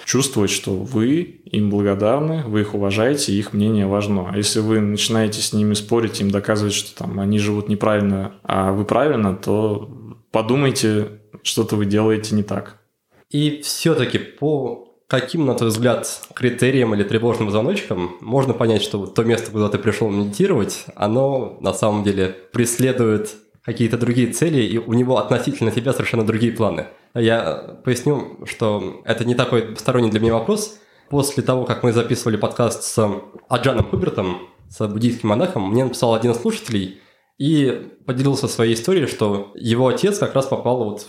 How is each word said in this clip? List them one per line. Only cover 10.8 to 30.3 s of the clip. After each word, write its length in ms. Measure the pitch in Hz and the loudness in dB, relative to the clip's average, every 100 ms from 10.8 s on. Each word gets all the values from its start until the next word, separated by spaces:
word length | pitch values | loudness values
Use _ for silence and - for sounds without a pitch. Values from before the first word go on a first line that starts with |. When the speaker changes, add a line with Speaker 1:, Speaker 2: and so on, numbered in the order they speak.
| 110 107 107 - _ - | 2 2 -2 -8 _ -12
Speaker 1:
что-то 340 | - - 110 107 | -4 -2 0 0
вы 120 | 101 | 2
делаете 480 | 104 110 107 107 107 | 2 4 2 0 -2
не 80 | |
так. 340 | 101 - - - _ _ _ _ _ | -2 -4 -8 -16 _ _ _ _ _
Speaker 2:
И 320 | 147 151 147 | 0 0 -2
всё-таки 560 | - - 165 147 120 120 | -6 -2 0 2 0 -2
по 680 | - - 143 147 123 120 - _ - | -4 -4 -2 0 -4 -8 -14 _ -4
каким, 380 | 131 143 170 139 | -2 -2 0 0
на 80 | |
твой 160 | 120 117 | 2 0
взгляд, 520 | 107 120 117 - - - | 2 2 0 -2 -10 -12
критериям 640 | - 123 117 123 135 117 104 | -2 -2 2 2 4 2 2
или 80 | |
тревожным 480 | 101 110 117 110 110 | 0 0 2 0 0
звоночкам 680 | 104 123 202 - 92 87 - | 0 0 -2 -4 -4 -6 -8
можно 320 | 107 131 131 | -2 0 0
понять, 280 | 117 117 107 | 2 2 2
что 160 | 101 107 | 0 -4
вот 160 | 95 | -4
то 100 | - | -2
место, 280 | 113 110 - | 2 0 0
куда 180 | 107 104 | 0 0
ты 80 | 101 | 0
пришёл 320 | 110 101 113 | 0 0 0
медитировать, 760 | 101 101 101 190 151 95 - - - | 0 -2 0 2 2 0 -4 -12 -4
оно 600 | 104 117 135 135 110 - | 0 2 2 0 -4 -6
на 120 | 92 | -4
самом 300 | 92 113 104 | 0 0 2
деле 320 | 101 95 92 - - | 2 2 0 -4 -6
преследует 840 | - 117 - 131 120 113 107 107 - _ _ | -2 0 2 2 2 2 2 -2 -10 _ _
какие-то 340 | - 117 113 113 | -6 0 0 0
другие 340 | 120 120 113 | 0 2 0
цели, 280 | - 160 147 | 2 0 2
и 140 | 107 113 | 0 -2
у 160 | 113 | 0
него 240 | 117 127 123 | 2 2 2
относительно 520 | - 123 147 143 110 | 2 0 0 -2 0
тебя 220 | 113 120 | 0 -2
совершенно 320 | 123 101 117 107 | -2 0 0 2
другие 260 | 110 117 | 2 2
планы? 360 | - 104 82 76 - _ | 2 0 -2 -8 -12 _
Я 640 | 120 113 113 87 73 - - | 0 2 2 0 -4 -8 -8
поясню, 560 | - 120 147 143 - - - | -2 0 0 -2 -4 -12 -12
что 560 | - 110 104 92 - - | -4 0 0 -4 -6 -4
это 180 | 113 | -2
не 120 | 117 123 | 0 0
такой 400 | 127 120 107 110 | 2 0 -2 -6
сторонний 320 | - 127 117 | -2 2 2
для 100 | 104 | 2
меня 140 | 113 | 2